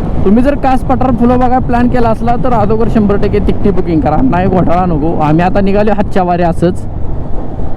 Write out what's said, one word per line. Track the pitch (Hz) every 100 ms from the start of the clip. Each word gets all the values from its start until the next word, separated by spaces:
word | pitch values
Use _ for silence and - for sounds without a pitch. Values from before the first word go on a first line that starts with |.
| - - -
तुम्ही | 226
जर | 262 285
कास | 262 262
पठार | - 254 254
फुलं | 233 240 247
बघा | 247 254
प्लॅन | - 240 240
केला | 240 233
असला, | 220 226 -
तर | 254
अगोदर | 233 208 220 226
शंभर | 226 202 202
टक्के | 202 208
तिकटी | - 185 208
बुकिंग | 180 170 160
करा, | 147 151
नाही | 262 175 190
घोटाळा | 185 147 180 180
नको. | 156 160 165
आम्ही | 147 156 180
आता | 202
निघालो | 196 202 208
हातच्या | 202 202 196
वारे | 180 175
असंच, | 170 165 175 - - - - - - - - - -